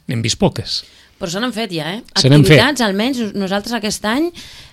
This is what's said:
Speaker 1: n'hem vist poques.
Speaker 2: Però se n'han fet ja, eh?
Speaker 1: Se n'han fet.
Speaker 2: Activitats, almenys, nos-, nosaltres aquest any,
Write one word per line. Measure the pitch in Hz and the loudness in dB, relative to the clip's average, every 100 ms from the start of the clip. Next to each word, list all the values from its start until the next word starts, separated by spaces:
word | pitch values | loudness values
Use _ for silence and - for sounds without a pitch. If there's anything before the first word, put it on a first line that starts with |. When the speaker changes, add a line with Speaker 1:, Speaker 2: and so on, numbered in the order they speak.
| - | -8
Speaker 1:
n'hem | 117 | -6
vist | 113 - | -4 0
poques. | 180 - - - - _ _ - | 0 -2 -8 -8 -10 _ _ -12
Speaker 2:
Però | 185 | -8
se | 180 | -6
n'han | 254 | -6
fet | 214 226 | -4 -6
ja, | 170 151 202 | -6 -6 -8
eh? | - | -8
Speaker 1:
Se | - 135 | 0 6
n'han | 147 131 | 6 8
fet. | 151 | 6
Speaker 2:
Activitats, | 247 285 226 | 4 2 0
almenys, | 196 233 247 | 0 -2 -2
nos-, | 214 | -4
nosaltres | 196 190 202 208 | -4 -2 -4 -4
aquest | 233 208 190 214 | -6 -4 -4 -2
any, | 240 339 339 - - - | 0 -2 -4 -18 -20 -20